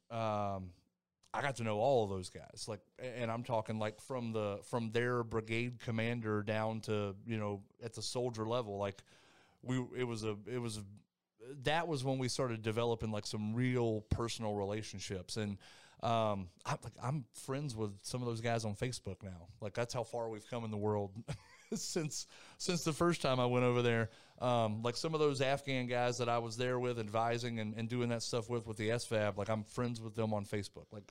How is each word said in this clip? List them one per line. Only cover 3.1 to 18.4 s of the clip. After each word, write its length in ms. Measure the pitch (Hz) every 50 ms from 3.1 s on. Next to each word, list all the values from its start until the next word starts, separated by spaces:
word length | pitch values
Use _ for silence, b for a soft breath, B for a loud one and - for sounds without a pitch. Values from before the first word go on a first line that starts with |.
| 110 123
and 100 | 120 113
I'm 140 | 113 120 120
talking, 340 | - 123 110 107 - 110 110
like, 220 | 107 107 104 -
from 320 | - - 135 123 120 113
the, 280 | 110 110 107 101 98 101 - -
from 200 | - 120 117 110
their 300 | 104 117 120 123 123 120
brigade 580 | 117 113 117 113 110 110 113 113 120 123 123 117
commander 600 | - - 113 113 113 117 120 120 110 107 107 104
down 380 | 104 107 107 110 110 110 110 110
to, 320 | - 113 107 104 104 101 95 98 -
you 100 | 117 113
know, 240 | 110 104 104 104 95 98 - _ _ 120
at 80 | 117
the 80 | - 113
soldier 480 | 104 - - 127 123 127 117 110 110 110
level, 300 | 117 127 120 104 101 98
like, 240 | 101 101 95 - B B B B B B B B B B B B
we, 240 | - 123 127 127 123 - -
it 80 | 120 127
was 200 | 120 117 110 107
a, 120 | 110 104 104 104 -
it 80 | 123 123
was 200 | 120 117 107 107
a, 40 | 101 98 104 104 _ _ _ _ _ _ _ _ 110 127 143 143 123
that 220 | 147 151 170 170
was 160 | 170 160 135
when 160 | 127 139 135 135
we 100 | 131 120
started 340 | - - 135 123 113 110
developing, 480 | 107 113 107 117 117 120 117 110 120 110
like, 160 | 107 104 104
some 280 | - - 110 107 107 110
real 460 | 120 127 127 127 123 120 113 110 107 104 -
personal 460 | - - 117 113 - - 113 107 104
relationships. 840 | 101 98 98 104 110 101 - - 98 - - 104 90 90 - -
And, 220 | 113 107 104 101 101 B B B B B B B B
um, 460 | - 120 117 113 110 107 101 98 92 87 - _ -
I, 120 | - 139 -
like, 120 | - 117 - -
I'm 240 | 104 123 147 160 117 - _
friends 420 | - - - 135 139 151 143 113
with 140 | 110 110 104 98 98
some 200 | - - - 127
of 40 | 123
those 140 | 120 117 110